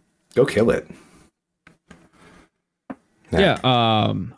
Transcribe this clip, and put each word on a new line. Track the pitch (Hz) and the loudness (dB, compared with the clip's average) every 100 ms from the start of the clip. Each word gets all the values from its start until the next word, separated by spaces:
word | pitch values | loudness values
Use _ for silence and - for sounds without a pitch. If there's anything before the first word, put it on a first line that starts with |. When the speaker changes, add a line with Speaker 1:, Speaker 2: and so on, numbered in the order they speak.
| _ _ _ | _ _ _
Speaker 1:
go | - - | -2 0
kill | - 117 | 0 0
it. | - - - - _ _ _ _ _ _ _ _ - _ _ - - _ _ _ _ - - _ _ - | 0 -6 -20 -20 _ _ _ _ _ _ _ _ -20 _ _ -20 -20 _ _ _ _ -20 -20 _ _ -6
Speaker 2:
Yeah. | 165 190 123 | 0 0 0
Speaker 1:
Yeah. | 127 123 117 110 107 | 0 2 2 2 0
Speaker 2:
Um, | 104 107 | -4 -8